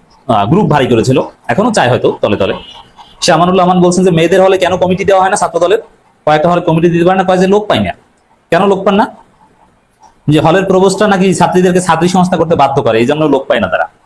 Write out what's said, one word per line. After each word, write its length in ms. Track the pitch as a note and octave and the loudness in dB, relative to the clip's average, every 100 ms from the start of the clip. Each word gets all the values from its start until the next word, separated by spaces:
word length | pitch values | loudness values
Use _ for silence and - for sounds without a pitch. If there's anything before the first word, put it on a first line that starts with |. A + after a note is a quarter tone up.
| _ _ - | _ _ -4
আহ, 200 | A2 G2+ | -2 0
গ্রুপ 240 | F3+ G3+ | 0 0
ভারী 160 | C#3+ B2+ | 0 0
করেছিল, 360 | A2+ G#2+ C3 - - - | 0 0 -2 -4 -8 -6
এখনো 240 | A#2+ A#3 | -2 -2
চায় 160 | G#3 B2+ | 0 0
হয়তো 300 | A#2+ D3 - | 0 -2 -2
তলে 160 | A2+ G2+ | -2 -2
তলে। 180 | G2 - - - - - - - | -4 -6 -14 -20 -20 -20 -20 -6
সে 120 | - | 0
আমানুর 260 | D#3+ F3 F#3 | 0 2 2
রহমান 220 | F3+ F3+ | 2 2
বলছেন 240 | F3 F3+ | 2 2
যে 60 | F#3 | 0
মেয়েদের 320 | E3 E3 F#3+ | 2 2 2
হলে 160 | F#3+ F#3 | 2 2
কেন 180 | F3 F#3 | -2 -2
কমিটি 280 | F3+ F#3 | -2 -2
দেওয়া 180 | F#3+ F#3+ | 0 0
হয় 80 | F#3+ | 0
না 60 | - | -2
ছাত্রদলের, 420 | E3+ E3 F3 G#3+ - _ _ _ - | -4 -2 0 -2 -4 _ _ _ -2
কয়েকটা 240 | D3+ F3 | 0 0
হলে 100 | F3 | 0
কমিটি 300 | F3 E3 E3+ | 0 0 0
দিতে 140 | E3+ | 2
পারে 140 | F3 F#3+ | 0 0
না, 60 | |
কয় 140 | F#3 F#3 | 0 0
যে 80 | F#3+ | 0
লোক 220 | G#3 G#3 | 0 -2
পাই 120 | A#2 | -2
না। 120 | F#2 - _ _ _ _ _ | -4 -8 _ _ _ _ _
কেন 160 | E3+ G3 | 0 0
লোক 180 | F#3+ | 0
পান 100 | G3+ | 0
না? 120 | G3 B3 - _ _ _ _ _ _ _ _ - _ - | 0 -2 -8 _ _ _ _ _ _ _ _ -20 _ -2
যে 120 | D3+ | 0
হলের 240 | D#3+ F#3 | 2 0
প্রভোস্টরা 440 | F#3 F#3 F#3+ F#3 G#3 | 0 2 2 2 0
নাকি 260 | G3 F#3+ | 0 0
ছাত্রীদেরকে 460 | F3 E3+ F3 F3+ F3+ | 0 0 2 0 0
ছাত্রী 280 | F3 D#3+ F3+ | 0 0 0
সংস্থা 280 | F#3+ F3+ F3 | 0 0 0
করতে 180 | D#3+ | 0
বাধ্য 280 | D#3 C#3 C#3+ | 0 0 0
করে, 160 | A#2+ A2+ | 0 0
এই 80 | B2 | 0
জন্য 180 | D3+ | 0
লোক 220 | D#3 C3+ - | 0 0 -2
পায় 140 | A#2 | -2
না 60 | F#2 | -2
তারা। 220 | E2+ - _ | -4 -6 _